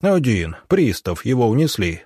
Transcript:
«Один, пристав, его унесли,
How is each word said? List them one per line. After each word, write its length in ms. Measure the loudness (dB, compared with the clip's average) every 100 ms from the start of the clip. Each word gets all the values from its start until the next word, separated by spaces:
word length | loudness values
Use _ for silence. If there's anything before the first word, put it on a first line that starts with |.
«Один, 540 | 0 2 2 0 -2 -8 -2
пристав, 580 | 2 2 0 -6 -4 -2
его 220 | 2 2
унесли, 540 | 2 0 0 -4 -4